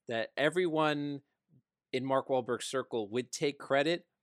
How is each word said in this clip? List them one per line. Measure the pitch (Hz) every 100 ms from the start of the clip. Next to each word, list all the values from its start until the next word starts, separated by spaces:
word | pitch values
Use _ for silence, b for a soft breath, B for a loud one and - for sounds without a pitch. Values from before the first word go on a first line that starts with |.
| -
that | 113 - -
everyone | 147 170 180 156 151 147 147 143 - _ _ _ _ _ _
in | 131
Mark | 131 135 127
Wahlberg's | 135 120 117 -
circle | 131 120 117 101
would | 117 127
take | - 147 139
credit | - 139 147 175 - _